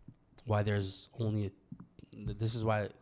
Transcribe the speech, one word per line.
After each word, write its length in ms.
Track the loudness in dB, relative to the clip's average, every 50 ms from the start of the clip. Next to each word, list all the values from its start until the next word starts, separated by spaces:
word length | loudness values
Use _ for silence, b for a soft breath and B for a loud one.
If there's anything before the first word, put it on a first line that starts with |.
| -20 -20 -20 -20 _ _ -20 -8 -2
why 160 | 2 2 4
there's 480 | 4 4 2 2 2 0 -4 -8 -14 -10 -6 -2
only 280 | 0 0 2 0 0
a, 40 | -2 -4 -10 _ _ -16 -16 -16 -18 _ -20 -20 -18 -14 -8 -8
th-, 140 | -6 -2 -2
this 160 | -2 0 0
is 100 | 0 2
why, 240 | 2 2 2 0 -2 -6 -10